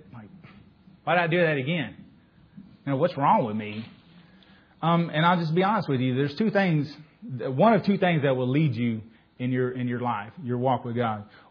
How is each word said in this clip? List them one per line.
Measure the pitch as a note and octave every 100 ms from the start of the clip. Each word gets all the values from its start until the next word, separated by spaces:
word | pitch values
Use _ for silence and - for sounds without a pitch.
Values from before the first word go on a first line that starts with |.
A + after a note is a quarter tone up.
| -
Like, | A#2+ G#2 - - - - _ - -
"Why | -
did | F3
I | E3+
do | E3+
that | E3 D3
again? | B2+ D#3 A#2 - - - _ _ - - - -
You | -
know, | C3+
what's | E3 F3+
wrong | C#3+ G#3+ A#2+
with | G#2+
me?" | G#2 G#2 A#2 - - - - - - - _ _
Um, | D#3+ E3+ E3+
and | D3+
I'll | E3+ F3+
just | E3
be | E3
honest | F#3+ G#3+ -
with | C3+
you. | C3
There's | B2+ C#3+ C#3+
two | A3
things, | G3+ F#3+ D#3 D3+ - - _
one | A#3+ B2 - C3 G#3
of | G#3+
two | - G3
things | F#3 E3
that | C#3 B2+
will | B2+
lead | C#3 D#3
you | A2+ A#2+ A2+ - - _ _
in | B2+
your, | B2+ B2+
in | B2 B2
your | A#2+
life, | B2 A2 G#2 -
your | C3 B2
walk | B2+ A#2+
with | B2
God. | A#2 A#2 G#2+ G2+ - -